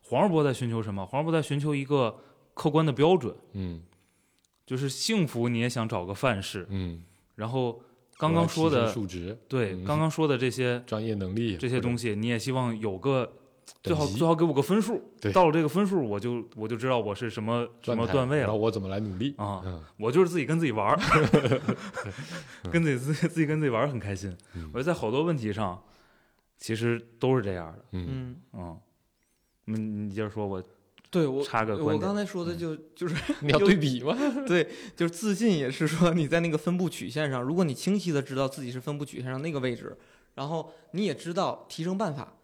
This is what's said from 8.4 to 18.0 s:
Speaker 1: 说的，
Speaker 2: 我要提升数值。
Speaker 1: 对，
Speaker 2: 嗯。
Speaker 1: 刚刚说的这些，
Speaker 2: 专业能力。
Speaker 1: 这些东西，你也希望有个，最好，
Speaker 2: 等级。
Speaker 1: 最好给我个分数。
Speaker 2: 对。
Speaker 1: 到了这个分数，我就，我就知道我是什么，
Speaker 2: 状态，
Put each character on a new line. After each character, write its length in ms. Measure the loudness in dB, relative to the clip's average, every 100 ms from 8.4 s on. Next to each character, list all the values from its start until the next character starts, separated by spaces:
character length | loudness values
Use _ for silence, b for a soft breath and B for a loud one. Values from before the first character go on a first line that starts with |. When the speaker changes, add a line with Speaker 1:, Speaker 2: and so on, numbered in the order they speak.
| 2
Speaker 1:
说 220 | 2 4
的， 80 | 4
Speaker 2:
我 40 |
要 40 | 2
提 60 |
升 100 | 0
数 40 | -4
值。 300 | -6 -8 -10 _
Speaker 1:
对， 260 | -2 -2
Speaker 2:
嗯。 100 | -2
Speaker 1:
刚 160 | -2 2
刚 100 | 0
说 180 | 2 2
的 100 | 4
这 120 | 2
些， 320 | 0 0 0 -2
Speaker 2:
专 200 | -4 -2
业 80 | -2
能 200 | -2 -2
力。 220 | -2 -2
Speaker 1:
这 120 | -2
些 100 | 0
东 180 | 0 -2
西， 180 | -2 -2
你 120 | 0
也 100 | 0
希 140 | 0
望 260 | 0 0 -2
有 200 | -4 -2
个， 340 | 0 0 -2 -8 _ _ -20 -10
最 120 | -2
好， 100 | 0
Speaker 2:
等 100 | 0
级。 60 | 2
Speaker 1:
最 80 | 4
好 80 | 4
给 80 |
我 100 | 4
个 80 | 4
分 200 | 4 2
数。 200 | 2 -4 -6 -4
Speaker 2:
对。 100 | 2
Speaker 1:
到 140 | 6 6
了 60 |
这 80 | 6
个 80 | 2
分 180 | 2 2
数， 180 | 2 0
我 140 | -2
就， 260 | -2 -4 -6 -8
我 100 | -6
就 80 | -2
知 120 | 0
道 120 | 0
我 160 | 0 -4
是 140 | -6
什 120 | -4
么， 240 | -2 -2 -2 -6
Speaker 2:
状 160 | -2
态， 60 | 0